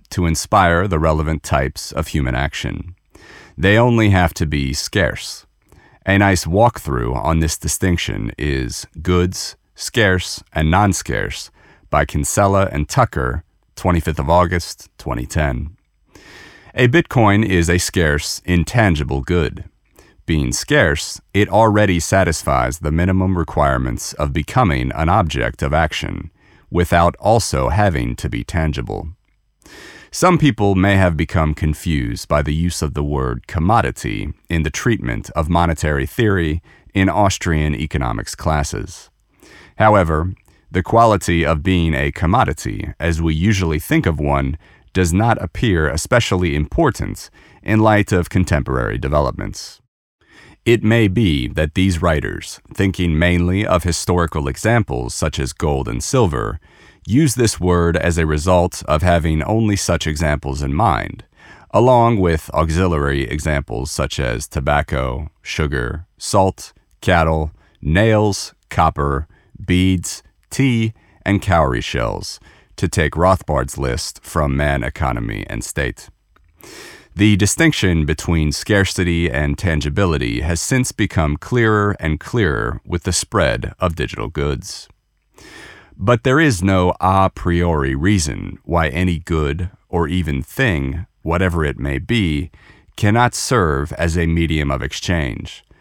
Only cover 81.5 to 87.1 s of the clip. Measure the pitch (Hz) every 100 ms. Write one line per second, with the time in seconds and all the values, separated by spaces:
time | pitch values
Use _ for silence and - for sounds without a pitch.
81.5 | 123 110 107 101 - 80 76 - 123 90
82.5 | 58 55 58 - 87 95 90 - 107 71
83.5 | 58 - - 92 82 60 - 55 73 71
84.5 | 67 92 - - _ _ _ _ _ -
85.5 | - - - - - 98 120 135 139 156
86.5 | 95 98 95 90 - 92